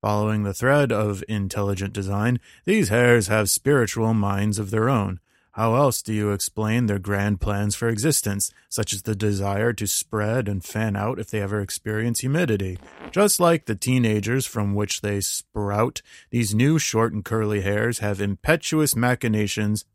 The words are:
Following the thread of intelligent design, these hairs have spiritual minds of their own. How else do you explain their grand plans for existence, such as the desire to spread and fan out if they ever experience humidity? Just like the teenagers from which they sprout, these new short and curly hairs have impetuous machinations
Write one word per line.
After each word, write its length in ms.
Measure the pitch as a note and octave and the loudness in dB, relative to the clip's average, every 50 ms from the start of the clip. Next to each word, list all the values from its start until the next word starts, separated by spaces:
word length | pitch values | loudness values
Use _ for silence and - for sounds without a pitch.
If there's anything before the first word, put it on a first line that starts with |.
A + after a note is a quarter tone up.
Following 440 | - G#2+ G#2 G#2 G#2+ G#2+ G#2+ G#2 G#2 | 0 0 0 2 0 0 0 0 -2
the 100 | G2+ F#2+ | -2 -4
thread 360 | - B2 B2+ C#3 D3 C#3+ B2+ | -2 2 2 4 4 4 2
of 320 | A#2 G#2 G#2+ G#2 G2+ F#2 - - | 2 0 0 0 -2 -4 -6 -4
intelligent 640 | A2 G#2+ G2 F#2+ - G#2+ G2+ G2+ G2+ F#2 G2 G2 | -4 -2 -2 -2 -2 -2 0 0 -2 -2 -4 -6
design, 480 | - G#2 G2 F#2+ G2+ G2+ G#2 A#2 B2 B2 _ - - - _ | -4 -4 -4 -2 -2 0 0 0 0 -2 _ -10 -20 -10 _
these 240 | - G3+ A3 F3 F2+ | 0 2 2 2 2
hairs 380 | G2+ A#2 B2 B2 A#2+ A#2+ G2+ | 4 4 6 6 6 6 4
have 240 | F2+ G#2 A2 G#2 F#2+ | 4 2 2 2 2
spiritual 640 | - - _ C3+ D3 C3+ A#2 G2+ - A2+ A2+ A2 A2+ | -2 0 _ 4 4 4 4 2 0 0 0 2 2
minds 440 | A2 G2+ G2+ G2 G2 G2+ G#2+ G2+ G#2 | 2 2 2 2 2 2 0 0 -2
of 120 | G#2+ F#2+ | -4 -2
their 180 | G#2 A2 A2 B2+ | 0 0 2 2
own. 320 | C#3 A#2 G2+ F#2+ F#2 F2 _ _ _ _ _ _ | 2 2 0 0 -4 -8 _ _ _ _ _ _
How 220 | _ - A2 A2+ A2+ | _ -2 0 2 4
else 280 | B2+ D3 C3+ A#2+ - | 4 4 2 2 -2
do 100 | - - | -4 -4
you 180 | A2 G#2+ G#2 G#2 | -2 0 0 0
explain 560 | G2+ G2 - - _ - A2 G#2+ A2 A#2+ B2 | 0 -2 -4 -6 _ -2 -2 0 0 2 2
their 140 | G#2+ G2+ G2 | 0 0 -2
grand 400 | F2 G2 G2+ G2 G2+ G#2 G#2 G2 | -2 -2 0 0 2 0 0 0
plans 340 | - G#2+ G2+ G2+ G#2 G#2 G2 | -2 -2 -2 0 -2 -2 -2
for 140 | - A#2 A#2 | -2 -2 -2
existence, 640 | A#2 G#2 A2+ D#3+ C#3+ - - G#2+ G2 G2+ - - _ _ _ _ | -2 0 0 0 0 0 -2 -2 -4 -4 -4 -6 _ _ _ _
such 240 | - - G#2+ - | -6 -6 -4 -4
as 100 | - G2+ | -4 -8
the 140 | - - A2 | -4 -6 -4
desire 560 | G2 A2 G#2+ G2+ G2 G2 G2 G2 G2+ A2 A#2 | 0 0 0 0 0 -2 -2 -2 0 0 0
to 160 | A2+ - G#2+ G2 | 0 -2 -4 -4
spread 580 | - - - _ - G#2+ G#2 G#2 A2+ C3 A#2+ | -4 -4 -6 _ -4 -2 -2 0 0 -2 -2
and 180 | G2 G2+ G2 - | -2 -4 -6 -6
fan 300 | - - G#2+ A2 A2 G2+ | -6 -4 -2 -2 -2 -2
out 240 | G2+ G2+ A2 C3 - | -2 -2 -4 -4 -6
if 120 | G#2+ - | -8 -6
they 100 | - G#2+ | -4 -4
ever 200 | G2+ G2 G#2 G#2+ | -2 -2 -2 -4
experience 600 | G2+ F#2+ - - _ A2 G#2+ A2 A2+ A#2+ A#2 - | -4 -4 -8 -8 _ -6 -4 -2 -2 -2 -2 -2
humidity? 580 | - C3 C#3 E3 F3+ C3 A2 G2 G2 F#2+ F#2 F2 - - - - - E2 | -2 -2 0 0 0 0 0 0 0 -4 -6 -10 -14 -18 -20 -18 -18 -6
Just 300 | - F3+ G#3 G#3 - - | 0 2 4 4 4 4
like 240 | F3 E3+ E3+ D3+ _ | 4 4 4 2 _
the 100 | - A2 | -4 -6
teenagers 720 | F#2+ - B2 B2+ C3 A#2+ A2+ G#2+ G#2+ F#2+ G#2+ A#2+ C3+ B2+ | -4 0 0 2 2 2 2 2 0 0 0 -2 -2 -2
from 300 | - - A#2 G#2 G2+ G2+ | -4 -4 -2 -2 0 0
which 240 | G2+ G#2 G2 - - | -2 -2 -2 -4 -6
they 200 | - G#2 G2+ G2+ | -4 -4 -4 -2
sprout, 800 | F#2+ - - - - _ _ A2 G#2 G2+ G2+ G#2 A2 C3+ - - - _ - - - _ | -4 -4 -6 -8 -10 _ _ -4 -4 0 2 2 2 2 0 -8 -14 _ -20 -20 -14 _
these 240 | - A#2+ A#2 G2 G#2 | -2 0 0 2 2
new 240 | G#2+ B2 C#3+ D#3+ D#3 | 4 4 4 4 2
short 340 | - - - A2 A2+ A2+ | 2 2 2 2 2 2
and 120 | - G#2+ F#2 | 0 -4 -6
curly 380 | - A2+ A2+ A2 G#2 G#2+ G#2 | -2 -2 -2 0 0 0 0
hairs 360 | F2+ G2 G2+ G#2 G#2+ A#2+ A#2 - | 0 0 0 0 0 0 -2 -2
have 220 | A2+ G#2 G2+ F#2+ | -2 -2 -2 -2
impetuous 760 | G2+ G2+ G2 - - - D#3+ D#3+ - - - D#3 D3+ C#3 - | -2 -4 -4 -4 0 0 0 0 0 -2 0 2 2 2 2
machinations 880 | C#3 B2 B2 B2+ - - A#2 G#2+ G#2+ G#2+ G2+ - - G#2+ G#2 G#2+ G2+ - _ | 2 2 2 0 0 0 0 0 2 0 0 0 -2 0 0 0 -2 -6 _